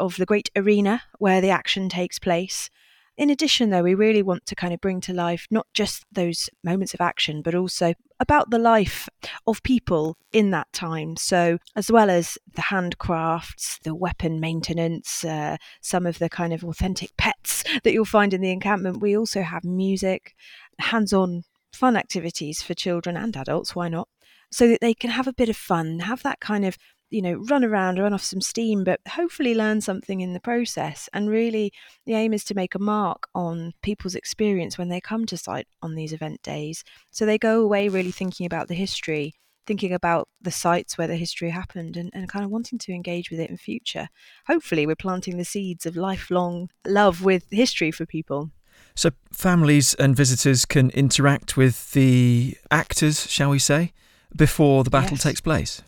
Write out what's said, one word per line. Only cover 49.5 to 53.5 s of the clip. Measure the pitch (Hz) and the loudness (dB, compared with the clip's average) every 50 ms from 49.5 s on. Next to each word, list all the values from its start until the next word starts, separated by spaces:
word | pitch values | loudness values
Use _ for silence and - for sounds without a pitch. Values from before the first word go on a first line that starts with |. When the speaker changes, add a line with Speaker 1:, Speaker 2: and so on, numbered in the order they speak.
| 175 170 156 147 147 147 135 - - | 6 6 6 8 8 6 6 4 2
Speaker 2:
and | - 143 139 131 | 4 4 4 6
visitors | 123 143 127 127 117 - 135 131 120 - | 6 4 4 4 4 4 4 4 4 2
can | - - 151 131 127 | 4 4 4 4 4
interact | - 135 139 131 - - 139 143 143 - - - - | 4 2 2 2 4 4 4 4 4 2 -2 -2 2
with | 135 131 131 117 - - - | 4 4 4 4 0 -6 0
the | - 143 131 131 127 127 123 120 120 120 123 131 - - _ - | 2 4 6 6 8 6 6 6 4 4 2 0 -4 -8 _ 0
actors, | 151 160 156 - - - 165 151 151 - - - | 0 0 0 0 0 2 2 2 2 0 -4 -4
shall | - - 139 143 | 0 0 2 2